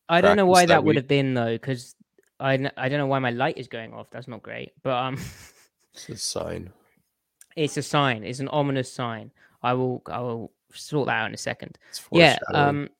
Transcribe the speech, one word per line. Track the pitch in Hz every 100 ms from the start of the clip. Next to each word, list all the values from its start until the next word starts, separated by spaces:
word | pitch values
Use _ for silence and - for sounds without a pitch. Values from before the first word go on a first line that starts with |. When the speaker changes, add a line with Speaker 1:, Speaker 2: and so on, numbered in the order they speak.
| -
Speaker 1:
I | 170
don't | 185
know | 208
Speaker 2:
practice | 185
Speaker 1:
why | 185
Speaker 2:
that | 175
Speaker 1:
that | 160
would | 151
Speaker 2:
week. | 147
Speaker 1:
have | 131
been | 143 135
though, | 127 117 117
'cause | 135 123 - _ _ _ _ -
I | 135
n-, | 135 139 -
I | 131
don't | 147
know | 135
why | 135
my | 127
light | 117 147 -
is | 120
going | 117 113
off. | 113 110
That's | 123 127
not | 110
great, | 107 117 131 _
but, | 135
um, | 123 131 139
<laughs> | - - - _ _ _ _
Speaker 2:
It's | - -
a | -
sign. | - - 85 87 87 _ _ _ _ _ _ _ -
Speaker 1:
It's | 170 147 151
a |
sign. | 135 151 139 110
It's | 101 127
an | 135
ominous | 151 143 135 123
sign. | - 120 110 110 _ _ _
I | 120
will, | 127 127 123
I | - 104
will | 123 117 104 _ _
sort | - - 147 120
that |
out | 113 107
in |
a | 110
second. | - 123 - - _
Speaker 2:
It's | - -
Speaker 1:
Yeah, | 170 156 -
Speaker 2:
foreshadowing. | - 147 143
Speaker 1:
um, | 143 -